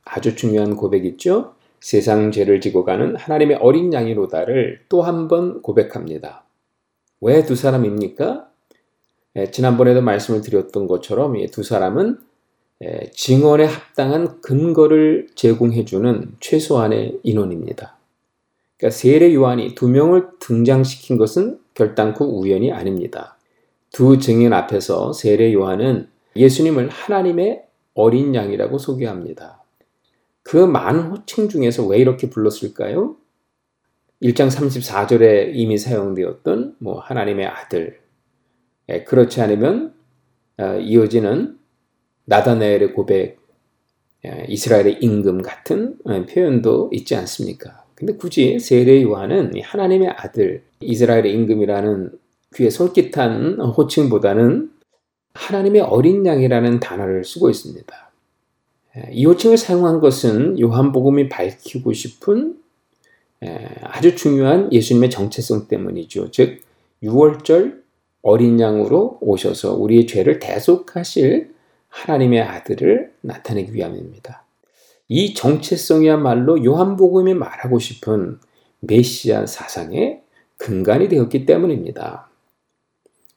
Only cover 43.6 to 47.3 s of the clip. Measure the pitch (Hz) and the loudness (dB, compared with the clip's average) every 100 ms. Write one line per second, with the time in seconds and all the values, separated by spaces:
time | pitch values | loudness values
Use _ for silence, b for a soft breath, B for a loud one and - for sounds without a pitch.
43.6 | _ _ _ _ _ _ 90 85 87 - | _ _ _ _ _ _ -16 -14 -10 -8
44.6 | 117 107 101 - 120 104 98 92 92 - | 2 2 2 0 0 0 0 -2 -8 -14
45.6 | - 180 240 - - 98 - - 175 123 | -6 -4 -4 -10 -8 -6 -4 -2 0 2
46.6 | 113 117 208 - - 98 90 | 2 0 -2 -8 -6 -6 -6